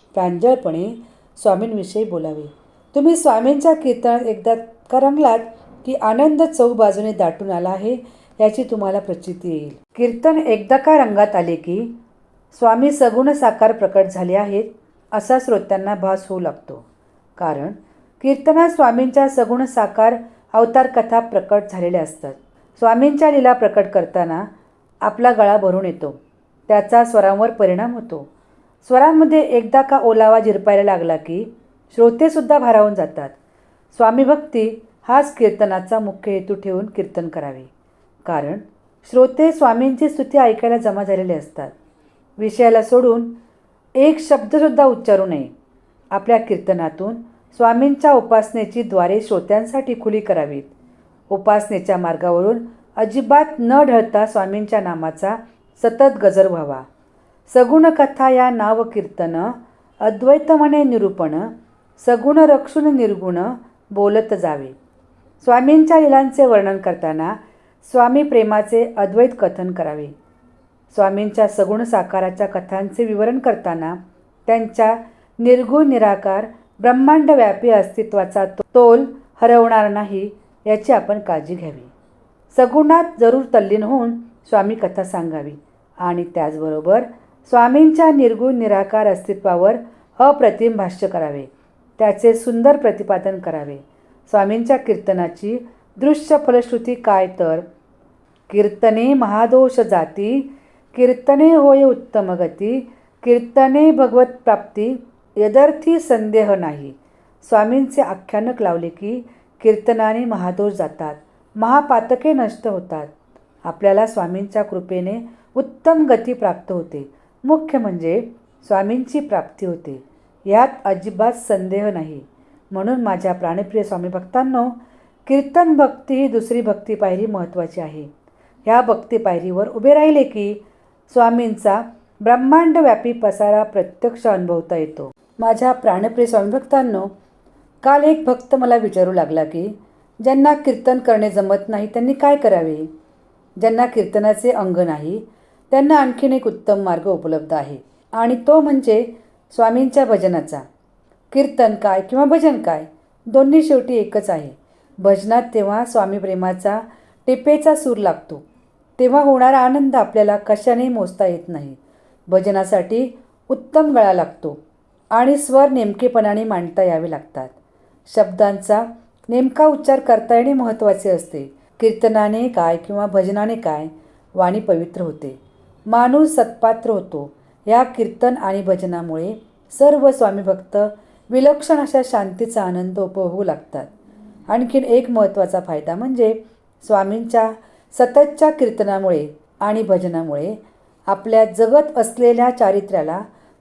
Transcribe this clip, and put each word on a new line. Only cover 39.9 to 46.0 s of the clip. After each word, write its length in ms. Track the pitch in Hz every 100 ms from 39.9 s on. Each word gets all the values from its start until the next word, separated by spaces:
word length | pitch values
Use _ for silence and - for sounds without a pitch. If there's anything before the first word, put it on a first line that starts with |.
| 254 302
स्तुती 280 | 302 - 277
ऐकायला 400 | 240 220 233 233
जमा 260 | 220 196
झालेले 300 | 196 185 185
असतात. 380 | 156 147 - 135 _ _ _ _ _ _ -
विषयाला 440 | 214 220 233 226
सोडून 520 | 220 247 247 233 233 - _ _ _ _ _ 262
एक 240 | 302 311
शब्दसुद्धा 640 | - 269 220 302 302 285 269
उच्चारू 400 | 233 214 196 190
नये. 220 | 147 123 _ _ _ _ _